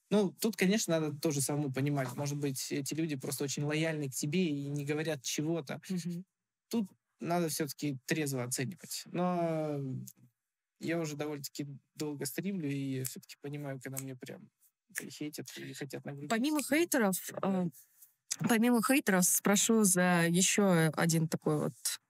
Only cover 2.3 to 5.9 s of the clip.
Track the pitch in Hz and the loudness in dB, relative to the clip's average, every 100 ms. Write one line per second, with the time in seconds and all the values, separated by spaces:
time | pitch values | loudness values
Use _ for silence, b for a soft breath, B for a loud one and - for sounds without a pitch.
2.3 | 147 143 135 - 143 139 151 165 139 147 | -2 -4 -4 -4 -4 -4 -2 -2 -2 -6
3.3 | 139 143 - 147 156 160 156 139 - 147 | -4 -4 -2 -2 0 0 -2 -4 -4 0
4.3 | 180 175 143 143 143 143 151 156 147 - | 2 2 0 -4 -4 -2 -2 -2 -4 -4
5.3 | - 156 170 135 143 - | -2 0 -2 -4 -8 -4